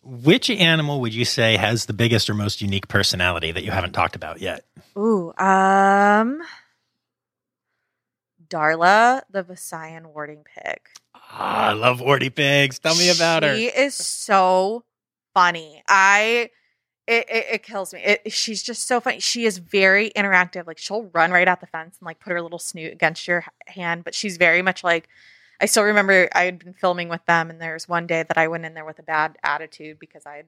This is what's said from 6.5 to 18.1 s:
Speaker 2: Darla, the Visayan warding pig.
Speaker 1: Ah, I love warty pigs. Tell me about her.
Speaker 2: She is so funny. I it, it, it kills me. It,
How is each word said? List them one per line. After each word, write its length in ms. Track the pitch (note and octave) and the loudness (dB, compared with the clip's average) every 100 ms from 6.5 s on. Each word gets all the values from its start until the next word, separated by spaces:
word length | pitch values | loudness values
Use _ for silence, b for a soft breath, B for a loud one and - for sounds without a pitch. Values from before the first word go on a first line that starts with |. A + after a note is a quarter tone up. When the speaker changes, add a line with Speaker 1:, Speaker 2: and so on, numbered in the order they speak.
| B B B B _ _ _ _ _ _ _ _ _ _ _ _ _ _ _ E3 | B B B B _ _ _ _ _ _ _ _ _ _ _ _ _ _ _ _
Speaker 2:
Darla, 760 | E3 D3+ E3 F3 G#3 A#3 C4 - | 0 0 4 4 6 4 2 -4
the 140 | G3 | -10
Visayan 640 | F3+ F3+ - E3 D#3+ E3 E3 | -10 -16 -14 -14 -14 -18 -18
warding 360 | D3+ D3 D3+ | -14 -14 -16
pig. 360 | D3+ - - - _ - _ _ | _ -14 -12 -12 _ -20 _ _
Speaker 1:
Ah, 540 | - - - A2 A2 | -20 -10 -6 0 0
I 40 | |
love 280 | G#2 A#2+ B2 | 2 0 0
warty 280 | B2 C#3 C3+ | 0 0 0
pigs. 500 | C#3 C#3+ C#3+ C#3 C3 | 0 2 4 2 0
Tell 160 | D#3+ E3 | -2 2
me 140 | F3 | 2
about 340 | E3+ E3 E3 | 2 2 2
her. 120 | D3+ C#3 | 2 0
Speaker 2:
She 100 | A#3+ | -2
is 280 | - C#4 - | 0 -2 -2
so 880 | - - - G3 F#3 F#3 F#3+ A#3 _ _ _ _ _ | -6 -8 0 2 4 2 0 -4 _ _ _ _ _
funny. 500 | F#3+ F3 E3+ D#3 D#3 - | 2 2 0 -12 -14 2
I 600 | G3 F#3+ G3+ A3 A#3+ A#3 _ _ _ _ _ - | 4 6 4 2 -2 -4 _ _ _ _ _ -2
it, 180 | A#3 - | -2 0
it, 160 | A3+ - | -6 -4
it 120 | A3 | -8
kills 300 | - G#3+ F#3 | -8 -12 -12
me. 80 | F3 | -6
It, 300 | F#3+ | -2